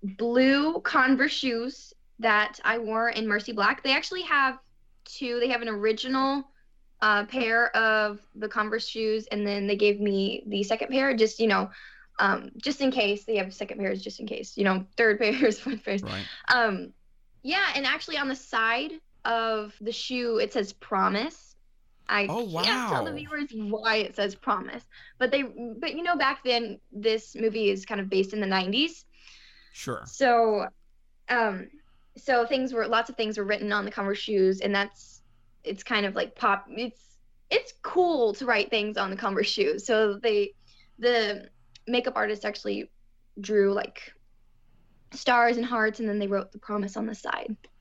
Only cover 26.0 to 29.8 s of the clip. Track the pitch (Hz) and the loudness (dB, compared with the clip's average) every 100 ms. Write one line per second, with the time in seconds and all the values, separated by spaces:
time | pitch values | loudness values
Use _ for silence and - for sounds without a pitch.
26 | 349 349 269 277 254 240 233 - _ 208 | 0 2 2 0 0 0 0 -10 _ -2
27 | 214 220 - 180 220 214 208 196 190 208 | 0 0 -4 -2 -2 2 0 0 -4 -6
28 | 190 190 190 214 196 190 185 220 320 - | -2 0 0 0 0 0 0 0 -2 -4
29 | - _ - - - - - - | -20 _ -20 -20 -20 -20 -20 -14